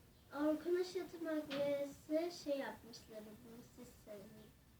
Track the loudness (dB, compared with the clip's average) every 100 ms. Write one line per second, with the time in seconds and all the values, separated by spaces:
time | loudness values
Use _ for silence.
0 | -18 -20 -8 4 4 6 4 4 4 -2
1 | -4 -2 0 2 2 2 4 4 0 -4
2 | 2 2 4 0 0 0 0 -6 -12 -16
3 | -12 -12 -12 -14 -14 -16 -16 -16 -16 -16
4 | -12 -12 -12 -16 -18 -20 -20